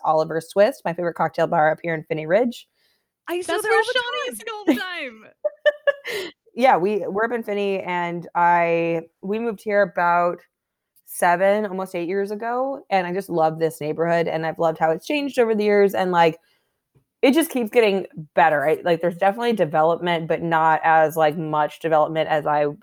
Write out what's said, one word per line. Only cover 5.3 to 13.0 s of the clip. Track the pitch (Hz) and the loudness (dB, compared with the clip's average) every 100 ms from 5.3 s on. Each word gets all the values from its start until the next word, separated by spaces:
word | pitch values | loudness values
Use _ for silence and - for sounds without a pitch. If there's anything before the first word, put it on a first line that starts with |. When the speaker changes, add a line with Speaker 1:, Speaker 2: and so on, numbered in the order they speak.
| _ 587 605 605 587 571 571 494 427 | _ -10 -2 -2 0 -2 -4 -8 -8
Speaker 3:
time. | 339 - | -10 -14
Speaker 1:
<laughs> | _ | _
Yeah, | - 254 175 | 2 4 4
we, | 196 202 165 | 2 -2 -4
we're | 196 | -2
up | 233 | -2
in | 240 | -4
Phinney, | 214 202 202 190 | -4 -4 -2 -4
and | 180 175 175 175 170 175 | -4 -4 -4 -6 -6 0
I, | 170 175 170 170 165 165 165 _ | 4 4 2 2 0 -2 -6 _
we | 190 220 | -6 -4
moved | 233 190 | -4 -6
here | 214 202 | -2 0
about | 190 185 175 175 175 175 _ _ _ _ _ _ - | 0 0 0 2 0 -4 _ _ _ _ _ _ -18
seven, | - 175 175 196 214 208 | 0 2 4 4 2 -2
almost | 190 185 175 | -6 -6 -6
eight | 170 | -4
years | 196 202 | -4 -4
ago, | 208 233 247 269 269 - | -6 -6 -4 -4 -8 -2
and | 190 | -2